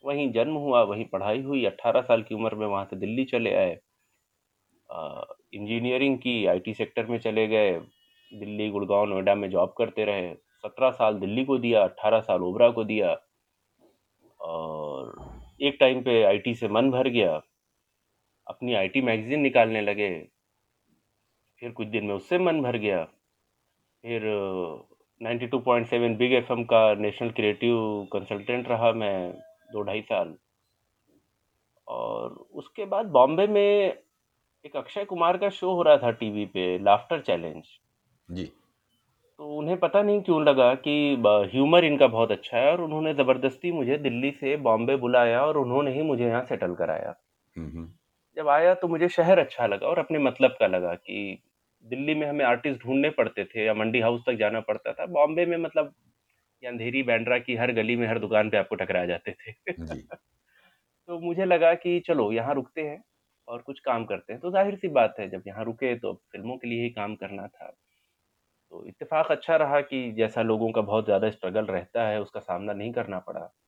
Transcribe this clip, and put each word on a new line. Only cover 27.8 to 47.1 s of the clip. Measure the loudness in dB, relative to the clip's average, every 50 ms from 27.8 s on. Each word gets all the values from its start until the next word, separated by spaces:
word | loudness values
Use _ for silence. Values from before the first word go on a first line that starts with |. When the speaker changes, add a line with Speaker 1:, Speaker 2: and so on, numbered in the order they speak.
| 0 -2 -4 -6 -8 -6 -6
Speaker 1:
कंसल्टेंट | -8 -6 -6 -10 -10 -6 -6 -6 -6 -2 -4
रहा | -2 2 2 2
मैं | 2 2 -2 -2 -2 -4 -4 -8 -10 -14 -18 -20 -20 _ _ _
दो | -8 -8
ढाई | -6 -4 -6 -6
साल। | -4 -2 -2 -2 -2 -4 -6 -20 _ _ _ _ _ _ _ _ _ _ _ _ _ _ _ _ _ _ _ _ _ _ _ _ _ _ _ _ _ -14
और | -10 -8 -8 -8 -8 -8 -8 -10 -12 -16 -20 _ _
उसके | -18 -18 -16 _ -12 -8
बाद | -4 -4 -4 -4
बॉम्बे | 4 6 8 8 8 6 2 2 4
में | 4 4 4 6 4 4 2 2 -2 -4 _ _ _ _ _ _ _ _ _ _ _ _ _
एक | -10 -10
अक्षय | -10 -10 -8 -10 -10 -8
कुमार | -8 -2 0 2 2 2 2
का | 0 -4
शो | -4 -4 -4 -2 -2
हो | 2
रहा | 6 6 6 6
था | 6 0
टीवी | -2 -2 -4 -6 -4 -4 -6
पे, | -6 _ -2 -2 -2 -2 0
लाफ्टर | 4 4 4 4 4 -2 -4 -4
चैलेंज। | -2 -2 -2 -2 -2 -8 -12 -12 -16 -20 -20 _ _ _ _ _ _ _ _ _ _ -14
Speaker 2:
जी। | -10 -10 -10 -12 _ _ _ _ _ _ _ _ _ _ _ _ _ _ _ _ _ -18
Speaker 1:
तो | -14 -10 -8 -8
उन्हें | -4 -4 -2 -2
पता | -2 2 2 2
नहीं | 2 4 0 0
क्यों | 2 2 0 4 6
लगा | 4 6 8 6 6 6
कि | 4 0 -2 0 2 2 2 0 4
ब-, | 6 6 6 6 4 2 2
ह्यूमर | 2 4 6 6 6 6
इनका | 6 6 6 6 6
बहुत | 6 4 2 2
अच्छा | 0 -4 -4 -4 -2 2
है | 2 4
और | 2 2
उन्होंने | -2 -4 -4 -2 -2 -2 0
ज़बरदस्ती | 0 2 2 2 2 2 -4 -4 -4 -6 -4
मुझे | -4 -2 -2 -2 -2 -2
दिल्ली | -2 -4 -4 -2 -4 -4
से | -4 -4 -4 -4 -4 0
बॉम्बे | 2 2 2 2 2 0 0
बुलाया | 0 0 2 4 4 4 4 4 2 2
और | 2 0 0
उन्होंने | 0 0 0 0 0 0 -2
ही | -2
मुझे | -2 -2 0 0 0 0
यहाँ | 0 0 -2
सेटल | -4 -4 -4 -4 -4 -2
कराया। | -4 -4 -4 -4 -4 -6 -8